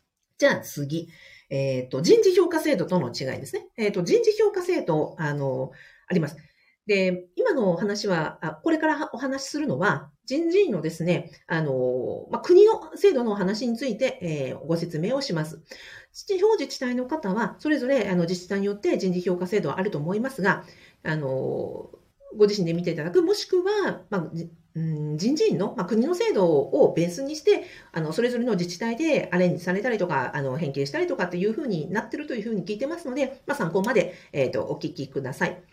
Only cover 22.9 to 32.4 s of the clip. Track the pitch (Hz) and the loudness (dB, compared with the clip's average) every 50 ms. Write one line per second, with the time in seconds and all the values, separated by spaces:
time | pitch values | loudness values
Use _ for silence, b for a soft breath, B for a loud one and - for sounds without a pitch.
22.9 | 160 156 147 156 - 370 330 349 415 403 - - 381 359 359 392 427 415 359 220 | -4 -2 -4 2 2 4 4 4 2 0 0 0 0 2 2 2 0 2 0 0
23.9 | 170 - - - 208 185 156 - 160 165 165 - - - _ _ _ 160 165 160 | -2 -6 -8 -4 -4 -4 -4 -4 -6 -8 -10 -10 -14 -20 _ _ _ -4 -4 -2
24.9 | 156 151 151 151 151 151 185 240 302 - 440 415 202 151 196 208 - - 180 - | -2 -4 -4 -4 -4 -2 0 0 2 2 2 2 2 2 0 -2 -2 -4 -2 0
25.9 | 226 220 247 330 359 349 466 440 330 220 185 165 156 139 - - - 294 208 143 | 2 2 2 2 0 0 0 2 4 4 4 6 4 4 2 2 4 4 4 4
26.9 | - 160 170 175 175 - 269 285 302 - - 415 403 - B B B B B B | 4 2 -2 -2 -2 -6 -6 -6 -8 0 2 4 4 4 B B B B B B
27.9 | B 170 160 151 170 233 233 247 247 226 240 254 208 175 175 175 - - 233 226 | B -6 -4 -2 0 0 0 0 0 0 0 0 0 0 -2 -4 -4 -6 -4 -4
28.9 | 233 233 320 320 277 185 - - 175 180 180 175 - - - 185 180 196 208 254 | -2 -2 0 2 2 2 0 0 2 2 4 4 2 0 -2 -2 -2 0 0 0
29.9 | 233 - 180 170 151 135 123 127 - 143 135 135 127 156 170 139 139 139 139 139 | 0 0 0 0 0 -2 -2 -2 -4 -4 -4 -2 -2 -2 -4 -4 -2 -2 -4 -2
30.9 | - 320 359 349 269 - 185 175 - 175 190 214 220 339 302 247 196 156 143 180 | -2 -2 -2 -2 0 -2 -2 -2 -2 -2 0 0 0 -2 -2 -2 -4 -4 -4 -2
31.9 | 185 226 - - - 285 294 - 269 226 | -4 -4 -4 -4 -8 -10 -8 -6 -6 -6